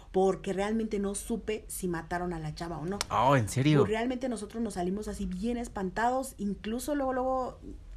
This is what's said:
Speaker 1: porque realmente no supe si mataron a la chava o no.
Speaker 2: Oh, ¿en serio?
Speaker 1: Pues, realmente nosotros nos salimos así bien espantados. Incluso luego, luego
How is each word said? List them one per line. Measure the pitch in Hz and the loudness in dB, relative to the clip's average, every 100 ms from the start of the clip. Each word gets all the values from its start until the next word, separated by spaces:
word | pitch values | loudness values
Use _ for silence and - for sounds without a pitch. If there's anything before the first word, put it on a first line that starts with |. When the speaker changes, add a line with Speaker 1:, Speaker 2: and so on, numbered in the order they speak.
| - | -2
Speaker 1:
porque | 185 190 185 196 | 4 4 4 0
realmente | 185 202 226 220 202 | 0 2 0 0 0
no | 196 | 0
supe | 202 - 226 - 214 - | -2 -2 -4 -2 -4 -4
si | - 185 | -4 -2
mataron | 165 160 175 180 | -2 -2 -2 -2
a | 165 | -4
la | 156 | -4
chava | 156 170 156 | -6 -6 -6
o | 160 | -4
no. | 202 - | -4 -2
Speaker 2:
Oh, | 107 123 139 | 2 6 6
¿en | 98 | 4
serio? | 127 139 151 | 2 6 6
Speaker 1:
Pues, | 98 | 6
realmente | 220 247 247 262 | 4 0 -2 -2
nosotros | 220 202 233 | -4 -6 -4
nos | 220 | -4
salimos | 190 175 202 214 | -2 -2 -2 -4
así | 196 196 | -4 -4
bien | 180 226 240 | -2 -2 -2
espantados. | 240 208 185 185 233 254 262 - | -4 -4 -4 2 2 2 -2 -4
Incluso | 202 185 208 240 254 294 | -4 -4 -4 -4 -2 0
luego, | 262 | 0
luego | 254 262 262 247 - - - - | 0 0 0 -2 -6 -14 -14 -14